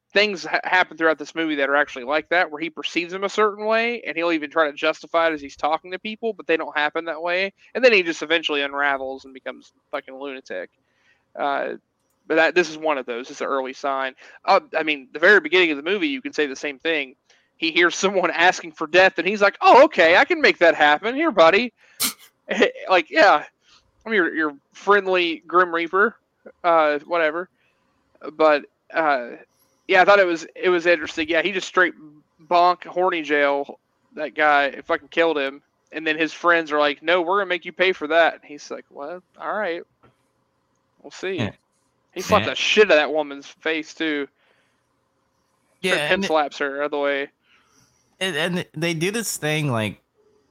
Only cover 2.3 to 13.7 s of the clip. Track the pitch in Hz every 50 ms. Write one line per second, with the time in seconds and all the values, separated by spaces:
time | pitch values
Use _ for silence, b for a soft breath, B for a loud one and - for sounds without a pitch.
2.3 | 170 175 180 156 151 147 165 165 - - 143 - - 165 175 165 180 190 202 190
3.3 | - 214 214 214 196 208 214 214 220 226 233 233 240 226 - - 147 165 170 175
4.3 | 170 156 147 143 143 165 156 143 147 143 156 156 156 - - 151 - 165 165 165
5.3 | 160 147 143 135 - - - 147 160 156 - 180 185 185 - 214 214 - 226 226
6.3 | 208 170 156 - 165 156 156 147 - 151 147 151 - 160 165 165 156 156 165 175
7.3 | 175 185 196 196 - b b b b 220 254 247 226 196 180 165 156 - 160 151
8.3 | 165 170 156 - 151 143 143 139 139 143 143 143 139 131 135 131 135 131 - 135
9.3 | 131 135 - 131 123 117 - _ _ _ _ _ - - - - 131 131 139 143
10.3 | 131 127 - - - 92 87 - _ _ _ _ _ _ _ _ _ _ _ _
11.3 | - - - 143 139 131 123 127 120 113 _ _ _ _ _ _ _ _ _ -
12.3 | 151 160 165 156 151 175 175 156 156 156 156 156 151 135 127 127 120 117 131 -
13.3 | 143 - 127 98 135 135 131 127